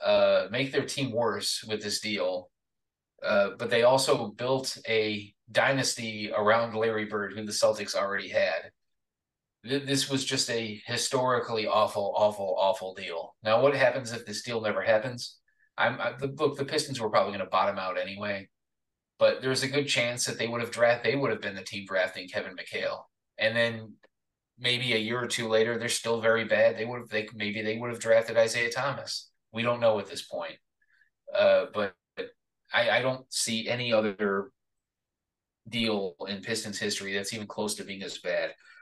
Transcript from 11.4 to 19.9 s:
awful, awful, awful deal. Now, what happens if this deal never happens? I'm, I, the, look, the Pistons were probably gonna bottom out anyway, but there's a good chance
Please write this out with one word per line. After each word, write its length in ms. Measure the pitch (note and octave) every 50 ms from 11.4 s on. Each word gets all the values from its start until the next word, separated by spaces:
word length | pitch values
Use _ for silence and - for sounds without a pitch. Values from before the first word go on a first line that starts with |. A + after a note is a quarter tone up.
| A#2 A#2 A#2 A2 G#2+
awful, 460 | - G2 G#2+ G#2+ - - - - - -
awful, 400 | - G#3 G#3 G#3 G3+ G3 F#3+ F3+ -
awful 340 | G3 F#3+ F#3+ - F#3 F#3+ F#3
deal. 420 | G3 F#3+ F3+ E2 D#2+ - - _ _
Now, 200 | - C#3 C#3 C#3+
what 120 | C3+ C#3 C#3
happens 380 | C3 C3 A#2+ - C3+ A#2 A2+
if 140 | A#2 A2 -
this 160 | G#2 G#2 -
deal 180 | - B2 A#2+ A2+
never 220 | G#2+ G#2 G2+ -
happens? 560 | - A#2 A2 G#2+ - B2+ A#2+ - - - - _ _ _ _ _ _ _ -
I'm, 240 | - G#2+ A#2 B2+ -
I, 100 | - A#2+ B2 C3
the, 80 | C#3
look, 300 | C3+ C3+ - D#3 C#3 -
the 80 | - C#3
Pistons 340 | - D#3 D3 - - C3 A#2
were 100 | A2+ G#2
probably 220 | A#2+ A2 G2 G2+
gonna 140 | G2+ G2 F#2
bottom 340 | - - F#2 G2 G2+ G2 G2
out 180 | F#2 F#2+ F3+
anyway, 520 | F2+ F#2 F#2+ G2 G2+ G#2 G#2 G2+ G2 F#2+ - _ _ _ _ _ _ _ _ _ _ _ _ _ -
but 220 | A2+ G#2+ G2+ -
there's 220 | B2 C3 C3 - C#3
a 60 | C3
good 180 | C3+ C#3+ C#3
chance 380 | C#3